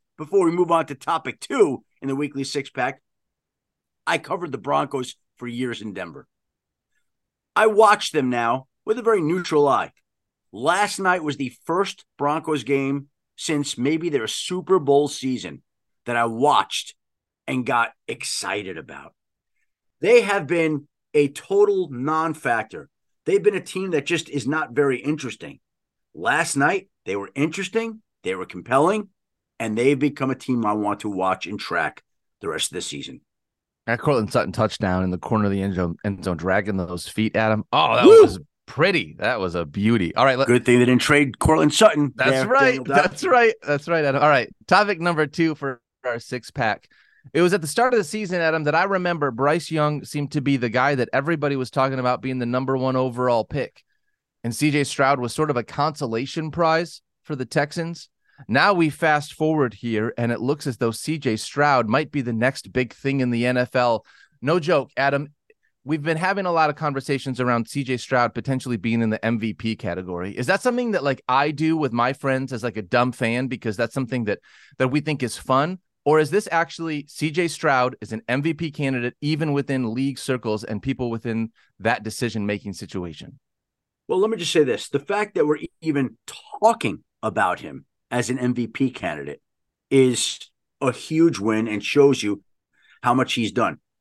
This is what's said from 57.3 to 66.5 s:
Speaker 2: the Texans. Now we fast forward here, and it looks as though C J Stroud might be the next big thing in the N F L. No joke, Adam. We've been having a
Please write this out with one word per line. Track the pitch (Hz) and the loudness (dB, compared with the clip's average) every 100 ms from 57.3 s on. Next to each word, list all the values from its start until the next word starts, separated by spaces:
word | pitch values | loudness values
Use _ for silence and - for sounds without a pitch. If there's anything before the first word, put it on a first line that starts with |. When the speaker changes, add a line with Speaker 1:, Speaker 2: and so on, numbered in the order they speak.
Speaker 2:
the | 139 | -8
Texans. | 123 160 147 175 165 170 - _ _ _ - | -2 -2 -2 -4 -8 -10 -16 _ _ _ 0
Now | 127 185 | 4 4
we | 185 156 | 4 2
fast | - 160 147 147 | 2 2 2 -2
forward | - 156 156 127 | -2 0 2 0
here, | - 117 107 113 - | -2 -4 -2 -2 -2
and | 117 | -2
it | 120 | -2
looks | 123 151 147 | -2 -2 -4
as | 117 | -2
though | 117 | -2
C | 113 - 156 | -2 -6 -4
J | 135 113 | -2 -2
Stroud | - 143 147 135 110 | -4 0 2 2 2
might | 127 151 | 0 -2
be | 147 | -4
the | 120 | -4
next | 113 123 - - | 0 0 -2 -6
big | 127 123 | -2 -2
thing | - 139 139 | -4 -4 0
in | 123 | 0
the | 117 | 0
N | 123 127 | 0 0
F | 123 | 0
L. | 131 123 110 _ _ _ - | 2 2 0 _ _ _ -8
No | 127 175 | -2 0
joke, | 151 156 131 - | 2 0 0 -2
Adam. | 139 139 147 _ _ _ _ _ | 0 0 -4 _ _ _ _ _
We've | - 156 | -6 -4
been | 151 160 | -2 -2
having | 185 202 | -2 -2
a | 185 | 0